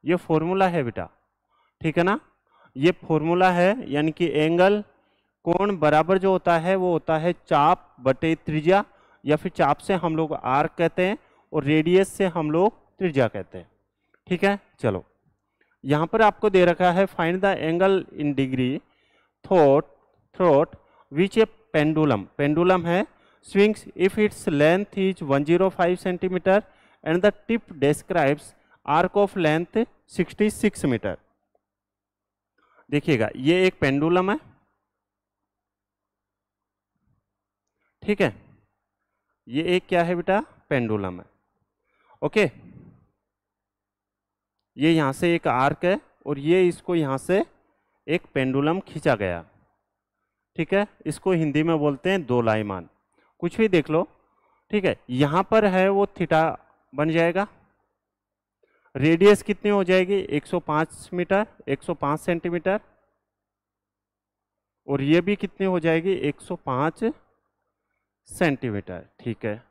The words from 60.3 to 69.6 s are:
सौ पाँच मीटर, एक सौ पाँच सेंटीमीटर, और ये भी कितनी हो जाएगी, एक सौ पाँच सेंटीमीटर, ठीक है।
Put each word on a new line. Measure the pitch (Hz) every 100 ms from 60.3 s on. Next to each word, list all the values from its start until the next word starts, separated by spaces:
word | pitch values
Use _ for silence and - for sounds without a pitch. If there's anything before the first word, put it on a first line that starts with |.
| 147 -
सौ | 180
पाँच | - 151 160 - -
मीटर, | 180 175 190 214 _ -
एक | 135
सौ | - 165
पाँच | 143 151
सेंटीमीटर, | - 170 175 170 185 208 _ _ _ _ _ _ _ _ _ _ _ _ _ _ _ _ _ _ _ _ -
और | 139
ये | 139 165
भी | 175 208
कितनी | 196 _ 190
हो | 180
जाएगी, | 165 165 175
एक | 185 147 -
सौ | - 175
पाँच | - 127 156 - 226 - _ _ _ _ _ _ _ _ _ _ _
सेंटीमीटर, | - 170 139 127 104 98 90 - _
ठीक | 120 113 110
है। | 107